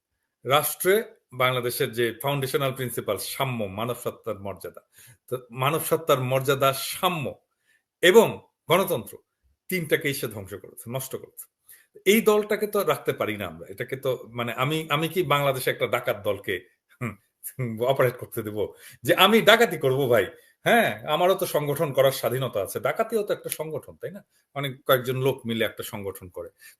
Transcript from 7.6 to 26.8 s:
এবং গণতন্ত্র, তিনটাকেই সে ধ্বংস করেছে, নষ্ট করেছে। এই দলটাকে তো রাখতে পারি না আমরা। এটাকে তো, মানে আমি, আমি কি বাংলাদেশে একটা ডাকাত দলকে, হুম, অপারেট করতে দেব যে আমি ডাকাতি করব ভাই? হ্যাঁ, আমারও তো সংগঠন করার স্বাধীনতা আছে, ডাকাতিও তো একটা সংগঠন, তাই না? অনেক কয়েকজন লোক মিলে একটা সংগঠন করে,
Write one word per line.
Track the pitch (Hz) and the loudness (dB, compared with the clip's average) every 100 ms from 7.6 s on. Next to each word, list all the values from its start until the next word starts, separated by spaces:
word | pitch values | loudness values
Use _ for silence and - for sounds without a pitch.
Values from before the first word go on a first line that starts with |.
| _ _ _ _ | _ _ _ _
এবং | 190 220 170 98 - _ - | 8 8 8 2 -12 _ 0
গণতন্ত্র, | 175 190 143 101 - _ _ _ _ - | 2 2 -2 -6 -18 _ _ _ _ -6
তিনটাকেই | 180 160 151 143 | -4 0 0 0
সে | 135 123 | -4 -6
ধ্বংস | 104 95 | -8 -12
করেছে, | 101 - - 113 | -14 -16 -18 -10
নষ্ট | 131 - - | -10 -8 -12
করেছে। | - - - _ _ - _ - - | -14 -20 -20 _ _ -20 _ -2 2
এই | 220 | 4
দলটাকে | 214 208 208 202 208 | 4 2 2 -2 -2
তো | 202 | 0
রাখতে | 185 139 - | 0 0 -2
পারি | - 107 104 | -2 -4 -4
না | 92 | -8
আমরা। | 80 85 | -10 -14
এটাকে | 95 - 131 | -12 -10 -6
তো, | 135 120 107 | -4 -4 -8
মানে | 120 117 | -8 -6
আমি, | 113 139 160 160 | -2 -2 -2 -2
আমি | 147 160 | -2 0
কি | 175 | -2
বাংলাদেশে | 147 143 143 131 139 | 2 2 2 0 -2
একটা | 120 120 | -2 -2
ডাকাত | 120 127 110 | 0 -2 -2
দলকে, | 101 98 - 92 - _ _ _ | -4 -4 -4 -6 -8 _ _ _
হুম, | 117 104 _ _ - - 123 110 | -10 -10 _ _ -16 -8 -8 -2
অপারেট | 123 131 127 - | 0 2 2 0
করতে | - 117 | -8 -8
দেব | 107 107 92 - - - | -6 -4 -6 -6 -20 -6
যে | 120 170 | 0 6
আমি | 190 220 | 6 8
ডাকাতি | 175 220 226 160 | 8 8 6 2
করব | 135 131 131 | 0 2 4
ভাই? | 117 90 - _ _ | 4 2 -4 _ _
হ্যাঁ, | 165 233 170 107 143 | 2 4 4 -2 -2
আমারও | 156 180 190 | 2 2 2
তো | 180 | 0
সংগঠন | 156 147 139 160 | -2 -2 -2 0
করার | 131 135 | 4 4
স্বাধীনতা | 131 117 127 123 107 | 2 -2 -2 -4 -4
আছে, | 92 - | -4 -4
ডাকাতিও | 131 - - 220 | -4 -2 -2 -2
তো | 202 | -2
একটা | 170 - | -4 -6
সংগঠন, | - 160 147 - 82 | -8 -6 -10 -12 -14
তাই | 131 | -14
না? | 196 - _ _ | -14 -20 _ _
অনেক | 139 139 127 - | -8 -8 -4 2
কয়েকজন | 131 123 131 | 2 2 0
লোক | 131 120 113 | 0 -2 -4
মিলে | 113 107 | -2 -2
একটা | - | -4
সংগঠন | - 110 98 - 92 | -10 -8 -8 -10 -14
করে, | - 85 - - _ | -14 -14 -16 -20 _